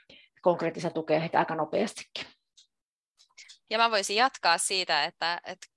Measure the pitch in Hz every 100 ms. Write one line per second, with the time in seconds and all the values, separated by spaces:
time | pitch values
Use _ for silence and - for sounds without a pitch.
0 | _ - _ _ 180 170 165 165 165 160
1 | 160 156 165 - 165 160 151 180 208 -
2 | - - - _ _ _ _ _ _ _
3 | _ _ _ - - - _ 220 233 220
4 | 196 202 262 - 180 170 - 190 180 156
5 | 147 - 165 175 - 185 -